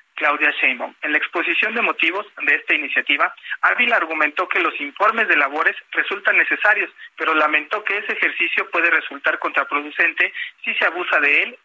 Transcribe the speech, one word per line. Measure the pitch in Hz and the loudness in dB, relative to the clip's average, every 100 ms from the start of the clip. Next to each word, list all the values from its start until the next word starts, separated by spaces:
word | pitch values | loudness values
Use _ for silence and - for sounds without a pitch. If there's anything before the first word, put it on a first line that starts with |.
| _ - | _ -2
Claudia | 151 147 151 | 0 2 0
Sheinbaum. | - 135 123 123 - | 2 0 0 -6 -8
En | 151 | -2
la | 151 | -2
exposición | - 170 170 165 214 233 | 0 -2 -2 0 0 -2
de | |
motivos | 185 156 165 196 202 - | -2 0 -2 -2 -8 -4
de | 147 151 | 0 0
esta | - | 0
iniciativa, | 156 139 131 131 143 180 - - - | -2 0 -2 0 0 0 -2 -10 0
Ávila | 175 - - 208 | 0 2 2 2
argumentó | 165 160 147 - 180 | 0 0 0 0 -2
que | 190 | 0
los | 165 - | 0 -2
informes | 143 - 214 226 196 | -6 0 0 2 2
de | 151 | 2
labores | 139 151 180 - - | 2 2 0 -2 -6
resultan | 165 - 196 214 180 | -4 -2 0 2 2
necesarios, | 160 - 208 202 - - - - | 2 2 2 2 0 -8 -16 -4
pero | 160 156 | 0 2
lamentó | 151 151 151 208 | 4 2 -2 -4
que | 208 202 | -2 -4
ese | 214 | -4
ejercicio | 208 160 - - - 190 | -2 -2 0 -2 -2 -2
puede | 170 170 | 0 2
resultar | 156 - 143 160 156 | 2 -2 -4 -2 -2
contraproducente | 160 147 139 147 147 160 165 160 - - - - | -2 -2 0 -2 -4 0 0 2 -2 -2 -12 -10
si | 233 208 | -6 -2
se | 175 | 0
abusa | 175 170 160 | 0 0 2
de | 143 151 | 4 2
él | 220 247 | 0 -6